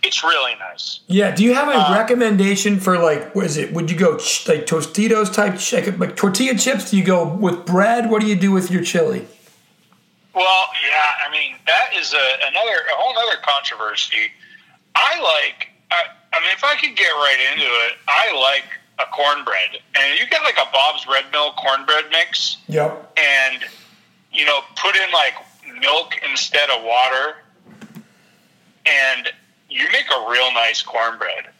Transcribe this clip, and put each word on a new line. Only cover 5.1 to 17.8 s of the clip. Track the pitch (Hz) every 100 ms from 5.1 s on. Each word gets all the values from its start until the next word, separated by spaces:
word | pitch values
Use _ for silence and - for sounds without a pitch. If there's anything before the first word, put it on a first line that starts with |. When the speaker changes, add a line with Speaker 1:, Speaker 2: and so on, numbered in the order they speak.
| 220 208
Speaker 2:
type, | 208 202 185
ch-, | -
like, | - 208 185
like | - -
tortilla | 196 190 262 233
chips? | - 202 -
Do | 196
you |
go | 175 180
with | 160 175 190 170
bread? | - 180 202 240 226
What | 214
do | 214
you |
do | 196 196
with | 190 185
your | 180
chili? | - 175 160 92 - - _ _ _ _ _ _ _ _ _
Speaker 1:
Well, | 185 185 247 247 - -
yeah, | - - - -
I |
mean, | - - - -
that | 175 - -
is | -
a, | 143 131 131 139
another, | 160 226
a | 190 - 147
whole | 226
nother | 220 233 185
controversy. | - 139 - - 107 107 - - - - - - _ _ _ -
I | 254 339
like, | 226 156 139 - - _ _
I, | 175 165 - _
I | 214
mean, | 208
if | -
I | -
could | 196 262 220
get | -
right | 151 143 135 131
into | 139 131
it, | 120